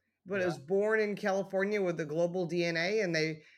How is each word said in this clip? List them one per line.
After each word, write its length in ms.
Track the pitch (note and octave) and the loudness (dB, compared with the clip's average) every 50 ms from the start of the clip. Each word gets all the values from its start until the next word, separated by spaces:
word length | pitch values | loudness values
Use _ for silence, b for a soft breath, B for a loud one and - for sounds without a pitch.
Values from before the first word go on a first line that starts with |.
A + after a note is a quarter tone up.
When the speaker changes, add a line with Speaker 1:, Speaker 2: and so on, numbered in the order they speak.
| _ _ _ _ _ - | _ _ _ _ _ -6
Speaker 1:
but 80 | G3 | -2
it 60 | G3 | 0
Speaker 2:
Yeah. 40 | F#3 | 0
Speaker 1:
was 140 | F3+ E3 C3+ | 0 -2 -2
born 400 | C3+ C#3+ F#3+ G3 G3+ G#3+ A3 A3 | -4 -2 0 2 2 4 2 2
in 160 | G#3+ G#3 G3+ | 2 0 -2
California 680 | G3 G#3 G3+ F#3+ G3 F#3+ F#3+ F#3+ F#3+ F#3+ G3+ G#3 G#3 | -2 -2 0 0 0 -2 0 0 0 0 0 0 0
with 160 | F#3+ F3+ E3+ D#3+ | 0 0 0 -2
the 80 | E3 | -4
global 400 | C#3+ D3+ D#3+ F3 F3 E3+ F#3+ F3+ | -4 0 0 0 0 0 -2 -2
D 200 | E3 E3 F3 E3+ | 0 0 0 0
N 120 | E3+ E3 E3 | 2 2 0
A, 220 | E3 F#3 G#3 A3 | 0 0 0 0
and 160 | G#3 F3+ E3 | 0 2 2
they, 260 | D#3 D#3 D#3+ D#3 D#3+ B B B | 2 0 0 -2 -6 B B B